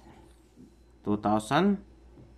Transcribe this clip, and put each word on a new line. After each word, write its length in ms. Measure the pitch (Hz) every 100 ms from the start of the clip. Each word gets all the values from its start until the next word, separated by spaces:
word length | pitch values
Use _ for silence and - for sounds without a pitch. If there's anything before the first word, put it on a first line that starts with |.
| - - - - - - - - - -
Two 160 | 101 104
thousand, 640 | 104 107 - 143 202 196 - - - - -